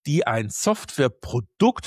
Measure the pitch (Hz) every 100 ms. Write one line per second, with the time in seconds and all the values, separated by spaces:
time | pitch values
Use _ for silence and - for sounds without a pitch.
0 | 147 160 - 113 107 - 208 214 - -
1 | 127 - - 120 - - 226 -